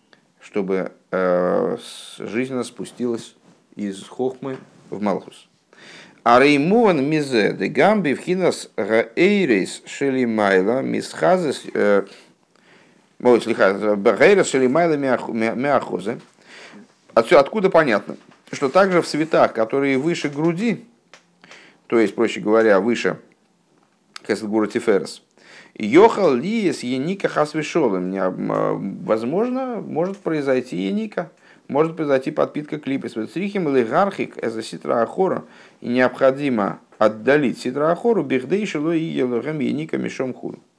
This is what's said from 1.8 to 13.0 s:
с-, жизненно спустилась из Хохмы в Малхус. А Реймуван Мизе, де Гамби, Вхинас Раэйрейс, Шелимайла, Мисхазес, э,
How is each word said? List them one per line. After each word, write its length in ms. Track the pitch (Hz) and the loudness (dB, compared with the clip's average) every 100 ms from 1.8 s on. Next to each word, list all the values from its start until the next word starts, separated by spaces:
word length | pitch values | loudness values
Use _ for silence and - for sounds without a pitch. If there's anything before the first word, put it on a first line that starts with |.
с-, 360 | - - - - | -10 -20 -20 -14
жизненно 440 | - 110 131 127 | -6 -6 -4 -6
спустилась 720 | 110 - - - 123 113 - _ _ _ _ - | -8 -10 -14 -6 -6 -6 -10 _ _ _ _ -10
из 320 | 101 98 - | -8 -8 -14
Хохмы 500 | - 127 131 135 131 - _ - | -6 -6 -6 -12 -12 -16 _ -14
в 120 | 101 | -4
Малхус. 480 | 104 92 - - _ _ _ _ - - - _ | -2 -2 -6 -20 _ _ _ _ -20 -20 -20 _
А 160 | 113 123 | 4 6
Реймуван 640 | 147 143 160 226 220 156 143 | 6 4 4 4 4 2 0
Мизе, 460 | 156 135 120 98 | -2 0 2 2
де 140 | - 98 | 0 -4
Гамби, 460 | - 180 214 151 | 2 4 4 0
Вхинас 580 | 113 - 185 165 - - - | -4 -4 0 0 -2 -10 -6
Раэйрейс, 1040 | 101 113 113 - 185 202 156 101 87 - - | 0 0 0 2 2 4 2 2 0 -8 -14
Шелимайла, 960 | - 139 127 120 110 101 95 95 131 | -4 -2 0 0 2 4 4 2 -2
Мисхазес, 840 | 123 107 - - 160 185 151 - - | -2 -6 -6 -2 2 2 0 -6 -6
э, 320 | - 104 101 98 - _ _ _ _ _ _ _ _ | 0 2 2 0 -16 _ _ _ _ _ _ _ _